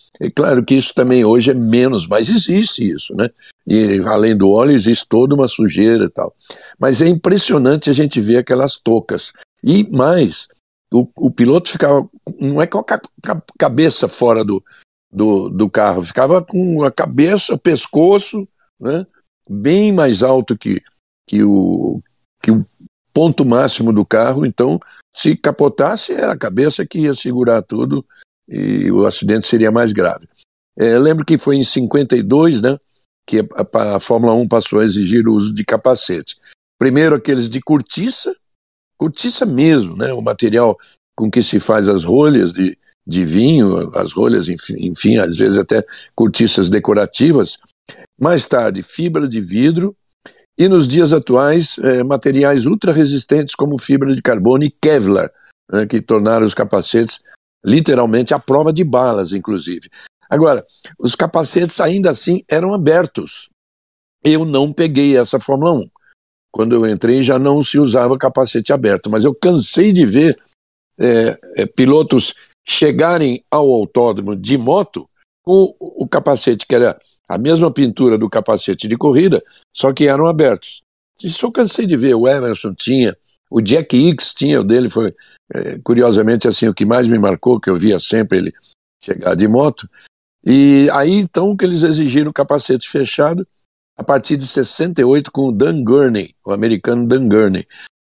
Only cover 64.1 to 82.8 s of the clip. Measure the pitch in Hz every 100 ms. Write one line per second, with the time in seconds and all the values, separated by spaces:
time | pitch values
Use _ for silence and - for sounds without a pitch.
64.1 | _ 151 156 160 139 147 143 165 135 143
65.1 | 135 120 135 - 139 165 156 - _ _
66.1 | _ _ _ _ - 113 120 113 101 117
67.1 | 131 127 131 139 143 139 143 143 117 123
68.1 | 131 135 123 131 117 110 143 117 98 -
69.1 | 110 113 135 180 175 110 - 202 180 131
70.1 | 110 160 135 _ _ _ _ _ _ 123
71.1 | 117 113 - - - 101 - 131 147 151
72.1 | 131 - - _ _ - - 151 123 160
73.1 | 175 147 127 - 147 143 123 101 - 120
74.1 | 104 101 101 98 135 117 180 196 - -
75.1 | _ _ _ - 190 190 - - - -
76.1 | 156 143 135 - 110 - 123 120 - -
77.1 | - _ - 127 160 165 127 131 101 131
78.1 | 110 110 113 104 107 - 92 107 117 147
79.1 | 131 185 143 - _ _ - 135 135 143
80.1 | 139 160 160 147 104 - - _ _ _
81.1 | _ 190 165 262 226 226 - 220 151 131
82.1 | 117 123 139 123 107 110 92